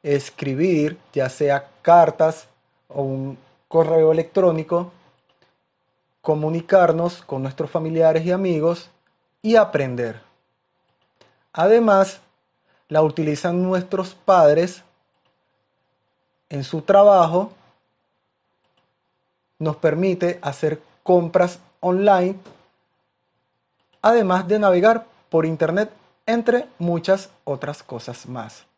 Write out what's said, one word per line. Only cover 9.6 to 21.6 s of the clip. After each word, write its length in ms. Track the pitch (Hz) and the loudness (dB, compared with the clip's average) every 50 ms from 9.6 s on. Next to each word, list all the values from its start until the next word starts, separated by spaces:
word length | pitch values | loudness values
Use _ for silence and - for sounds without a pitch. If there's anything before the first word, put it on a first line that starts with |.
| 208 214 - 147 139 131 123 123 120 113 110 117 _ _ _ _ _ _ _ _ _ _ _ _ _ _ _ _ _ _ _ _ _ _ _ _ _ _ - | 2 2 -2 -4 -4 -4 -6 -6 -6 -8 -8 -14 _ _ _ _ _ _ _ _ _ _ _ _ _ _ _ _ _ _ _ _ _ _ _ _ _ _ -4
Además, 680 | 160 165 196 220 233 233 220 196 190 196 196 - - _ _ _ _ _ _ _ _ _ _ _ _ _ _ | -2 2 4 4 4 4 4 4 4 2 0 -4 -18 _ _ _ _ _ _ _ _ _ _ _ _ _ _
la 140 | 151 156 156 | 0 0 0
utilizan 600 | 156 147 170 156 151 147 - - 180 175 180 180 | 0 0 -4 -4 -4 -4 -4 -4 -4 -2 -2 -2
nuestros 500 | 185 185 180 180 - 196 190 185 180 - | -2 -2 -4 -4 -6 -6 -6 -6 -8 -14
padres 680 | _ _ - 190 180 160 147 147 160 175 180 - - _ _ _ _ _ _ _ _ _ _ _ _ _ _ _ _ _ _ _ _ _ _ _ _ _ _ _ _ _ _ _ _ _ _ | _ _ 2 4 6 6 6 4 4 0 -4 -6 -16 _ _ _ _ _ _ _ _ _ _ _ _ _ _ _ _ _ _ _ _ _ _ _ _ _ _ _ _ _ _ _ _ _ _
en 140 | 147 139 131 | -10 -10 -10
su 180 | - - 160 | -8 -10 -8
trabajo, 720 | 147 - 196 196 202 208 202 185 170 160 170 180 202 220 - _ _ _ _ _ _ _ _ _ _ _ _ _ _ _ _ _ _ _ _ _ _ _ _ _ _ _ _ _ _ _ _ _ _ _ _ _ _ _ _ _ | -2 2 4 6 6 6 6 6 4 2 0 -4 -4 -6 -12 _ _ _ _ _ _ _ _ _ _ _ _ _ _ _ _ _ _ _ _ _ _ _ _ _ _ _ _ _ _ _ _ _ _ _ _ _ _ _ _ _
nos 180 | 160 160 147 | -6 -6 -6
permite 600 | - - 156 147 165 185 190 180 180 180 175 175 - | -2 -2 -2 0 0 -2 -2 -2 -2 -4 -4 -4 -6
hacer 400 | - 143 135 - - 151 156 156 _ _ _ _ _ | -8 -10 -8 -4 -6 -6 -6 -8 _ _ _ _ _
compras 560 | - 180 180 170 165 - 180 180 180 180 - | 2 2 2 2 0 0 0 0 0 -2 -12